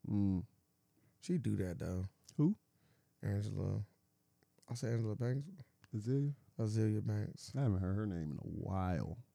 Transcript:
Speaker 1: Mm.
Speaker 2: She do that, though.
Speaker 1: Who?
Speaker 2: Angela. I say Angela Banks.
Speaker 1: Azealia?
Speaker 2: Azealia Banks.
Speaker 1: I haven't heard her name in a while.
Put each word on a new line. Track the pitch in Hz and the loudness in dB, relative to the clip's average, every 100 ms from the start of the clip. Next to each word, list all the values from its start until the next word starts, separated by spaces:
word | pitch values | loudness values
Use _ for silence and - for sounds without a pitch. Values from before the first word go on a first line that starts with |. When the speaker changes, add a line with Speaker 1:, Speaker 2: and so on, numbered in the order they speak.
| - | 0
Speaker 1:
Mm. | 101 98 92 - _ _ _ _ _ _ _ | 2 4 2 -2 _ _ _ _ _ _ _
Speaker 2:
She | - 175 | -2 0
do | 107 101 | 0 0
that, | 92 87 | -2 -4
though. | 82 92 92 _ - - | -4 -2 -4 _ -8 4
Speaker 1:
Who? | 151 214 _ _ _ _ _ _ | 4 4 _ _ _ _ _ _
Speaker 2:
Angela. | - 101 104 98 95 101 104 _ _ _ _ _ _ _ - | -2 0 -2 -2 -2 -2 -4 _ _ _ _ _ _ _ -10
I | |
say | 120 117 | -6 -2
Angela | 117 110 107 | 0 0 0
Banks. | 120 131 147 185 - _ - 110 | 0 -2 -4 -14 -20 _ -8 -4
Speaker 1:
Azealia? | 107 139 143 143 - - | 0 2 2 -2 -10 -2
Speaker 2:
Azealia | 110 110 110 107 110 | 0 2 2 2 0
Banks. | 107 104 - - 131 | -2 -2 -8 -6 0
Speaker 1:
I | |
haven't | 131 92 | 4 4
heard | 92 98 | 2 0
her | 107 | 0
name | 85 78 | -2 -4
in | 71 | -4
a | |
while. | - 82 - 95 92 85 50 - - | -6 -6 -2 0 0 0 -2 -6 -14